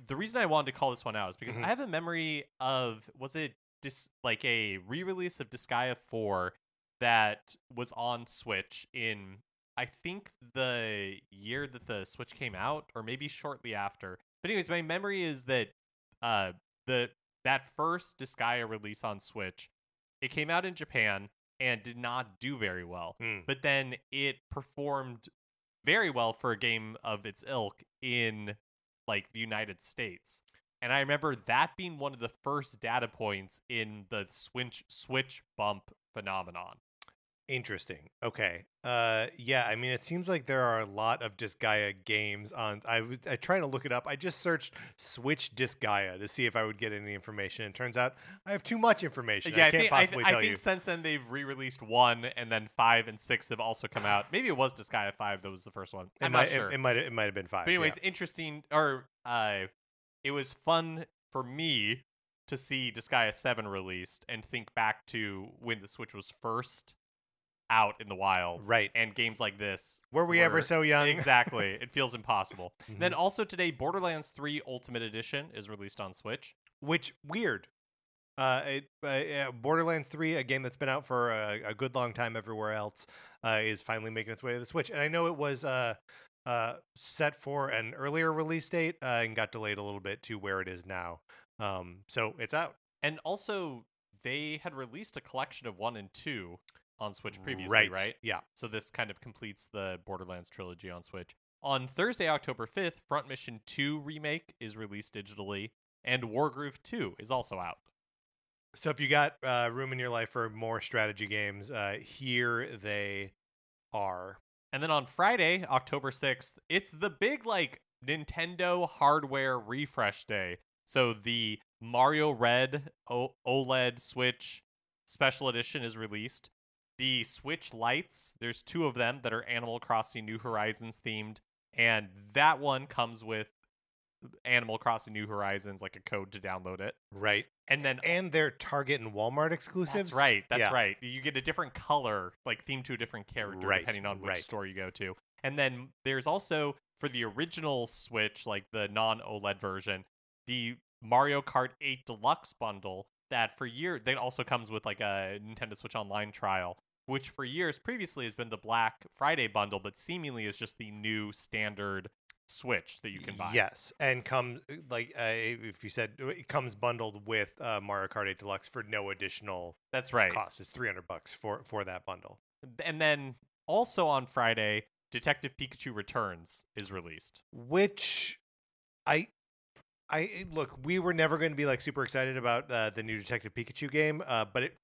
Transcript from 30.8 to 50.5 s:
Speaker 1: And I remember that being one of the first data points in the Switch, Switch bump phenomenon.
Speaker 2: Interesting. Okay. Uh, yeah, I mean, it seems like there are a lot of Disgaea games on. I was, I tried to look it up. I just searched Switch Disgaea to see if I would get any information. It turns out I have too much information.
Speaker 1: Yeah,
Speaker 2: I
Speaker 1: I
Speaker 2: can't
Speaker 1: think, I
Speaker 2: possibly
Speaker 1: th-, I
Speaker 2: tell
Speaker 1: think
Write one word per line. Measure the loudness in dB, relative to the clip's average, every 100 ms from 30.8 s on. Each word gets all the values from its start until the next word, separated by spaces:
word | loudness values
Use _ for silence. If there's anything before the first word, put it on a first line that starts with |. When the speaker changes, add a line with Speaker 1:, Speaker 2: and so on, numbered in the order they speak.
Speaker 1:
And | 0
I | 2
remember | 2 2 0
that | -2 2 4 4 0
being | -8 -4
one | -6
of | -4
the | -8
first | -6 -4 -4 -4 -6
data | -2 0 -2
points | -2 -4 -4 -6 -14 -6
in | -4 -4 -8 -6
the | -6 -6
Switch, | -10 -8 -6 -6 -8 -14
Switch | -14 -2 -2 -2 -6 -12 -2
bump | -2 -2 -8 -20 _
phenomenon. | -8 -4 -4 -4 -10 -14 -16 _ -20 -20 _ _ _ -4
Speaker 2:
Interesting. | -4 -4 -8 -8 -14 -16 -8
Okay. | -6 0 -2 -2 -12 _
Uh, | -2 2 4 2 0 -4
yeah, | 0 2 2
I |
mean, | 0 0
it | -2
seems | -2 -4 -2
like | -2 0
there | 2
are | 4 2
a | 0
lot | 0 0 2
of | -2 -6
Disgaea | -8 0 2 4 2 -2
games | 0 0 0 -4 -6
on. | -4 -4 -4 0
I | 0
was, | 0 -6 -4
I | -2
tried | 2 2
to | 0
look | -2
it | 0
up. | -2 -2
I | -4
just | -4 -2
searched | 0 0 -2 -12 -16 -12
Switch | -10 -4 0 0 -2
Disgaea | 0 -2 0 2 4 2 -4
to | -6
see | 2 2
if | 4
I |
would | 0 0
get | -4
any | -4 -6
information. | -8 -8 -6 -6 -6 -8
It |
turns | -6 -2 2
out | 0 -2 -18 -14 -6
I |
have | -4
too | -2 4
much | 6 6
information. | 2 -4 0 0 2
Speaker 1:
Yeah, | 8
Speaker 2:
I | 8
Speaker 1:
I |
Speaker 2:
can't | 8
Speaker 1:
think, | 6
I | 8
Speaker 2:
possibly | 6 6
Speaker 1:
th-, | 6
I |
Speaker 2:
tell | 6
Speaker 1:
think | 4